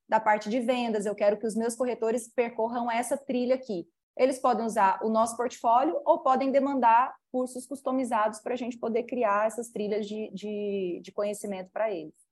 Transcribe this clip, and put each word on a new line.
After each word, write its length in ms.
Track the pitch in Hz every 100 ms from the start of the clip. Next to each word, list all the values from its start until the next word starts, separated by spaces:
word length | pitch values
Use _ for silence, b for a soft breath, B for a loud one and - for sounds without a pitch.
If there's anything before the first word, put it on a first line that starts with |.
| -
da 120 | 220
parte 280 | 214 214 208
de 120 | 247
vendas, 440 | 226 247 240 214
eu 120 | 202 202
quero 200 | 208 208
que 100 | 226
os 100 | 208
meus 180 | 226
corretores 580 | 233 254 226 220 240 233
percorram 560 | - 233 233 220 240 240
essa 280 | 226 247 277
trilha 400 | - 254 247 262
aqui. 320 | 254 190 170 _ _ -
Eles 220 | 262 277
podem 260 | 254 220
usar 360 | 226 220 190 185
o 80 | 220
nosso 260 | 220 226 233
portfólio 640 | 247 - 240 240 294 494
ou 160 | - 330
podem 320 | 269 254 269
demandar 600 | 269 269 277 233 226 269 - _
cursos 340 | 254 254 254 -
customizados 720 | 269 - 262 247 226 214 220
pra 160 | -
gente 240 | 247 240 247
poder 240 | 233 214
criar 440 | 233 254 226 202 220
essas 220 | 220 233
trilhas 380 | 202 208 208 208
de, 240 | 214 214
de, 680 | 190 208 208 208 196 185 175
de 100 | 180
conhecimento 580 | - 208 208 208 190 185
pra 200 | 202 220
eles. 220 | 180 156 - _